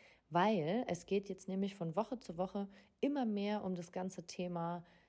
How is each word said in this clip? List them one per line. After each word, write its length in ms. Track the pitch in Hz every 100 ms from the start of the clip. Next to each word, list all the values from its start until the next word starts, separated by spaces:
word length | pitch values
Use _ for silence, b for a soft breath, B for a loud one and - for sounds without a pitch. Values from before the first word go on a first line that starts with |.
| B B _
weil 560 | 170 196 214 151 220 -
es 180 | 170 -
geht 220 | 196 196
jetzt 220 | 185 -
nämlich 260 | 190 196 196
von 220 | 165 165
Woche 220 | 226 240
zu 160 | - 165
Woche 320 | 185 202 202 B B _
immer 240 | 277 285 233
mehr 400 | 202 202 208 202
um 100 | 180
das 160 | 170
ganze 320 | 190 185 180
Thema 640 | 170 - 180 175 170 175 170 B